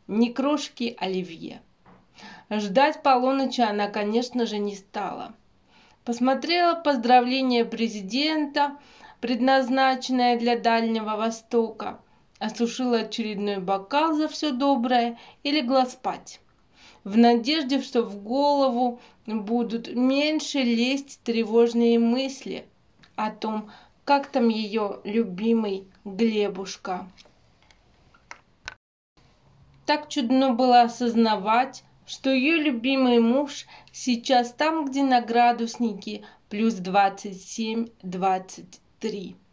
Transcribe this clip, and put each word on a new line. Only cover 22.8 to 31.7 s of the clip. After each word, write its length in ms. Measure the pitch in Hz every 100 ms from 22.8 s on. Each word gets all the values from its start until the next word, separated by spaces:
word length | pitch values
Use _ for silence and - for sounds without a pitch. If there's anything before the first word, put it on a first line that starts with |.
| _ _ _ -
о 160 | 214
том, 360 | 214 220 220 214 - - _
как 240 | - 285 277
там 200 | 269 233
её 520 | 220 214 214 202 -
любимый 840 | 202 220 208 180 220 226 214 196 190 _
Глебушка. 1040 | 202 190 226 214 202 180 190 - - 185 185 - - _ _ _ _ _ _ _ _ _ _ - _ _ - - _ _ _ _ _ _ _ _ _ _
Так 240 | - 302 294
чудно 440 | 294 233 262 269
было 300 | 226 254 247
осознавать, 1000 | 233 - 240 226 226 208 196 226 269